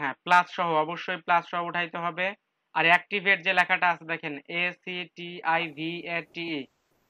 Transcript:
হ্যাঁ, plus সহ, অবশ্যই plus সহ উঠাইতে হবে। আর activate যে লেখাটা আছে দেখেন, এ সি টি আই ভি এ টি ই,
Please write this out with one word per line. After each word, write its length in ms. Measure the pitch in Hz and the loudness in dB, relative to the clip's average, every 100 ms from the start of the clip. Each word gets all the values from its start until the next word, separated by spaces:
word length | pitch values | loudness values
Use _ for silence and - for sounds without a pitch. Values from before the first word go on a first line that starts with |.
হ্যাঁ, 140 | 143 131 | -4 -4
plus 220 | - 180 175 - | 4 4 4 0
সহ, 120 | 175 160 | 0 2
অবশ্যই 360 | 156 170 - 180 170 | 0 -4 -6 -6 2
plus 180 | 175 165 | 2 2
সহ 100 | 175 170 | -4 -4
উঠাইতে 280 | 170 170 175 170 | -4 -4 -4 -6
হবে। 200 | 170 185 208 _ _ _ | -4 -4 -6 _ _ _
আর 100 | - 160 | 2 6
activate 480 | 170 - 202 185 190 170 | 6 4 -2 2 2 2
যে 60 | 180 | 2
লেখাটা 280 | 175 185 175 | 2 2 2
আছে 120 | 165 160 | 0 -4
দেখেন, 220 | 165 165 143 - 170 | -6 -6 -10 -8 -4
এ 20 | 175 180 | -4 -6
সি 140 | - 180 175 - | -10 -10 -10 -12
টি 120 | 175 175 - | -14 -8 -2
আই 80 | 165 170 143 | 0 -2 -6
ভি 140 | 160 175 170 170 | -8 -8 -6 -8
এ 20 | 165 | -8
টি 120 | 170 170 151 | -10 -6 -6
ই, 20 | 127 _ _ _ _ | -8 _ _ _ _